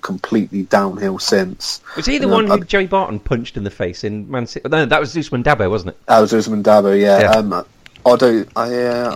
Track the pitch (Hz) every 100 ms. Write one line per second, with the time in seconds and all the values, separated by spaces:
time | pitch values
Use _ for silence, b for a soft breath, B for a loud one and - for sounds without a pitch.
0 | - 92 - 113 90 98 90 101 98 95
1 | 98 92 - 101 92 95 - - - -
2 | 190 285 262 226 214 208 175 202 190 196
3 | 190 104 - 120 123 - 101 - 92 92
4 | 110 107 101 131 117 - 131 156 139 151
5 | 143 165 143 127 131 135 92 104 87 -
6 | - 117 104 113 107 104 101 107 98 101
7 | 101 98 104 110 107 90 - _ - _
8 | 123 120 127 113 127 113 120 123 123 120
9 | 120